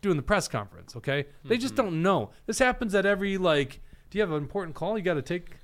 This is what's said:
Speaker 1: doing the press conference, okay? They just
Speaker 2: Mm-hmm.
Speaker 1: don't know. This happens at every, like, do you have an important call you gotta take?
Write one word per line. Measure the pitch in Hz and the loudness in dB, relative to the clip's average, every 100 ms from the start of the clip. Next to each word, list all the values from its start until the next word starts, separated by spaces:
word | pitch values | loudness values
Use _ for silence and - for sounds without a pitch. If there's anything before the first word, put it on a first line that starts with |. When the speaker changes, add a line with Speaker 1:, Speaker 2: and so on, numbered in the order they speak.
Speaker 1:
doing | 202 160 | 2 0
the | |
press | 131 196 - | 2 0 0
conference, | 120 101 - - 120 | -6 -6 -14 -16 -10
okay? | - 143 139 - | -2 -2 -4 -12
They | 139 240 | -2 -2
just | 254 220 | 0 0
Speaker 2:
Mm-hmm. | |
Speaker 1:
don't | 214 160 | 0 2
know. | 175 180 104 - - | 2 2 0 -8 -6
This | 226 | 2
happens | 254 254 233 196 | 2 2 0 2
at | 190 | 4
every, | 202 202 190 | 2 0 2
like, | 185 151 135 - - - - | 4 4 2 -6 -18 -20 -8
do | 196 | -2
you | |
have | 202 | 0
an | 156 | 0
important | 143 202 175 - | -2 -6 -6 -6
call | 170 220 | -2 0
you | |
gotta | 180 156 | 0 -2
take? | 127 175 - - | -2 -6 -6 -18